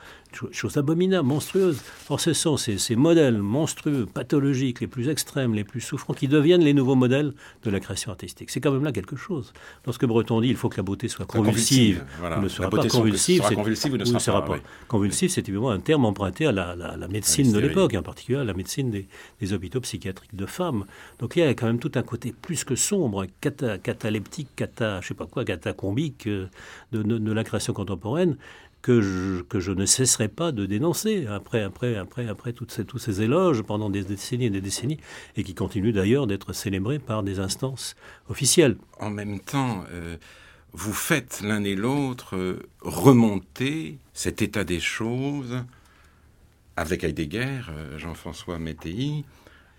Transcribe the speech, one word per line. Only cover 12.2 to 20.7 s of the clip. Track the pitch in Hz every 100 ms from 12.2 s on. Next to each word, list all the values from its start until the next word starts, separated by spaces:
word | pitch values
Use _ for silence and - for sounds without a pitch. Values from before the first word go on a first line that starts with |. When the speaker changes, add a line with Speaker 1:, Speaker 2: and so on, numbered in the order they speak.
| 87 82
Speaker 1:
ou |
ne | 98
Speaker 2:
La |
Speaker 1:
sera | - 92
Speaker 2:
beauté | - 117
Speaker 1:
pas |
Speaker 2:
soit, | 120
Speaker 1:
convulsive, | 110 98 - 180
Speaker 2:
sera | 104
Speaker 1:
c'est, | 104
Speaker 2:
convulsive | 104 110 151
ou | 123
ne |
Speaker 1:
ou | 101
Speaker 2:
sera | 117
Speaker 1:
ne |
sera | - 98
Speaker 2:
pas, | 76
Speaker 1:
pas. |
Speaker 2:
oui. | 73 - - -
Speaker 1:
Convulsive, | 107 101 - 185
c'est | - 101
évidemment | 98 127
un | 98
terme | - 156 113
emprunté | 98 95 90 156
à |
la, | 98 87 87
la, | 85 -
la | 85
médecine | 104 - - 131
Speaker 2:
À |
Speaker 1:
de |
Speaker 2:
l'hystérie. | 104 143
Speaker 1:
l'époque, | 160 170
et | 101
en |
particulier | 85 - - 135
à |
la | 120 92
médecine | 90 - 131
des, | 101 92 - - -
des | 95
hôpitaux | 101 87 131
psychiatriques | 123 - 95 92 - 92
de | 95
femmes. | - 180